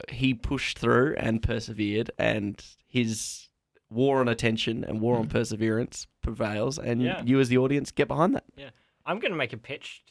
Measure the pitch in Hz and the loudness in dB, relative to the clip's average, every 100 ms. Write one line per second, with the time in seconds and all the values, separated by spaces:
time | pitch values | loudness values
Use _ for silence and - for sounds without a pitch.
0 | - 120 131 117 - 135 - - 117 120 | -12 0 2 2 -2 -4 -4 -2 2 4
1 | 143 - 113 113 - 113 117 107 104 107 | 4 0 0 0 0 -2 -6 -4 -2 0
2 | 120 - 113 110 101 104 - - _ 127 | -2 0 0 0 -4 -8 -16 -20 _ 0
3 | 113 110 - - - _ _ _ _ 110 | 0 -2 -6 -10 -16 _ _ _ _ 0
4 | 139 135 120 113 117 110 117 113 - 107 | 2 4 2 2 0 0 -2 -4 -4 -2
5 | 117 117 113 117 113 107 110 110 - - | 0 0 0 0 -2 0 0 0 -2 -8
6 | - _ - 110 107 104 127 143 123 120 | -18 _ -6 -2 -2 0 -2 -2 -2 0
7 | 123 185 117 135 127 127 131 143 110 - | 0 0 4 4 6 4 4 0 -2 0
8 | - 139 175 277 - - 139 - _ _ | 0 2 2 2 -4 -16 -20 -20 _ _
9 | 147 196 262 165 123 113 - 139 - - | -6 -4 -2 -2 -4 -6 -12 -12 -14 -18
10 | _ | _